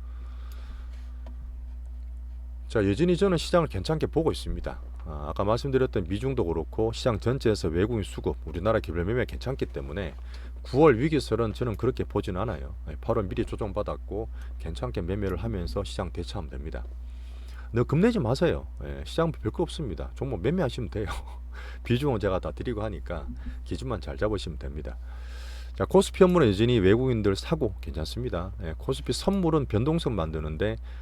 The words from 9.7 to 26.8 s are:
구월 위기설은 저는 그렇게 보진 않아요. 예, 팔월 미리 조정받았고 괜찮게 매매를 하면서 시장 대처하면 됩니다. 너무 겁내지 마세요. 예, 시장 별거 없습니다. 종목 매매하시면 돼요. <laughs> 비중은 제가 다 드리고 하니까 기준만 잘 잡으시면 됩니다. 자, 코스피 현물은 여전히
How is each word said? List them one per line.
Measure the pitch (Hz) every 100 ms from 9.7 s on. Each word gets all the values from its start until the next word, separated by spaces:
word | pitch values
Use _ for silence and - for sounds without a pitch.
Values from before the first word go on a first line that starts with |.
| - - 160 80 - - - - -
구월 | - 123 160 110
위기설은 | 156 143 - 110 113
저는 | - 123 98
그렇게 | 117 -
보진 | - 104 101 90
않아요. | 117 78 67 - -
예, | 73
팔월 | - 117
미리 | 92 120
조정받았고 | 98 107 107 95 98 71 - 101 113 - - -
괜찮게 | 85 82 123 107
매매를 | 87 101 98 82
하면서 | 113 98 85 101
시장 | 98 - 90
대처하면 | - - 101 73
됩니다. | 67 78 62 58 - - - - - - - -
너무 | 113
겁내지 | - 151 226 226
마세요. | 113 139 170 73 - -
예, | 71 69
시장 | 69 - 165
별거 | - 110 -
없습니다. | 160 - 127 76 65
종목 | - 135 104
매매하시면 | 107 185 131 - 107
돼요. | 104 95
<laughs> | - - - - - - -
비중은 | - 120 147 110
제가 | 98 92
다 | 80
드리고 | - 123 104
하니까 | 110 90 - 82 69 - - -
기준만 | - 92 127 107
잘 | - 69
잡으시면 | 107 101 90 76
됩니다. | 67 73 67 60 - - - - - - -
자, | - -
코스피 | 190 196 -
현물은 | 185 175 117
여전히 | 95 117 120